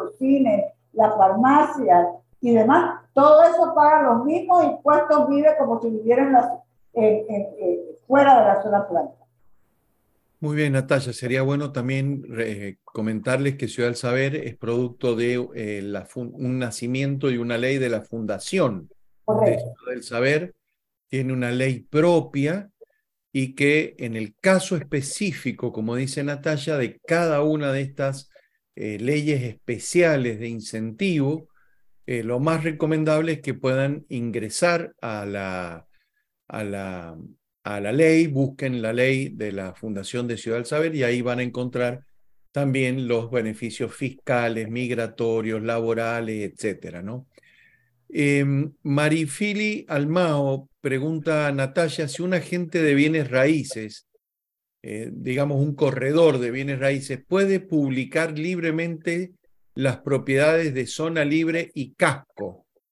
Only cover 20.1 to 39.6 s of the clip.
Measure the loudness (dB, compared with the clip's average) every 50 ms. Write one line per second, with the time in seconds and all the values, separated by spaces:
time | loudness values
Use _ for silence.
20.1 | -2 0 2 2 2 0 -2 -6 -14 _ _ _ _ _ _ _ _ _ _ -6
21.1 | -4 -4 -2 -2 -2 -2 -2 -2 -2 0 0 0 -2 -4 -6 -2 2 4 4 6
22.1 | 4 4 2 0 -4 -2 -2 -2 -2 -4 -8 -12 _ _ -20 _ _ _ _ _
23.1 | _ _ _ _ -4 -4 -4 -2 -2 0 2 4 4 2 0 -2 -8 -10 -10 -8
24.1 | -8 -8 -8 -10 _ _ 2 4 4 4 2 -2 -4 -4 -4 -4 -6 -6 -6 -6
25.1 | -6 -4 -4 -4 -4 -4 -6 -6 -6 -4 -6 -6 -6 -4 -4 -4 -2 -4 -4 -4
26.1 | -4 -6 -4 -6 -6 -4 -4 -4 -4 -2 -2 -2 -2 -2 -2 -4 -6 _ -4 -2
27.1 | 0 0 2 2 0 2 2 0 0 0 -2 -2 -2 -2 -4 -6 -6 -4 -4 -4
28.1 | -4 -8 -12 _ _ -20 _ _ _ _ _ _ -14 -10 -8 -8 -6 -4 -2 -2
29.1 | 0 0 0 0 -2 -2 -2 -6 -8 -10 -8 -8 -8 -8 -6 0 2 4 4 4
30.1 | 4 2 0 -2 -4 -4 -8 -8 -8 -10 -10 -8 -8 -6 -6 -6 -6 -4 -2 0
31.1 | 0 0 0 0 -2 -4 -8 _ _ _ _ _ _ _ _ _ _ _ -8 -6
32.1 | -6 -4 -4 -2 -2 0 0 0 0 0 -2 -4 -4 -2 -2 0 0 0 0 0
33.1 | 0 0 0 -2 -4 -6 -6 -8 -8 -4 -2 -2 0 0 0 -2 -4 -6 -8 -8
34.1 | -8 -6 -4 -4 -4 -6 -6 -6 -4 -2 0 0 0 0 -4 -8 -14 -12 -10 -8
35.1 | -8 -6 -6 -6 -6 -6 -6 -6 -6 -6 -8 -8 -12 -14 -18 _ _ _ _ _
36.1 | _ _ _ _ _ _ _ -12 -10 -8 -8 -6 -8 -8 -8 -8 -10 -10 -12 -14
37.1 | -16 -16 -18 -20 -20 _ _ _ _ _ -10 -8 -8 -6 -4 -2 2 4 4 6
38.1 | 6 4 2 2 2 0 0 0 -2 -6 -6 -4 -4 -2 -2 -2 0 2 2 2
39.1 | 2 0 -2 -6 -8 -8 -8 -8 -6 -8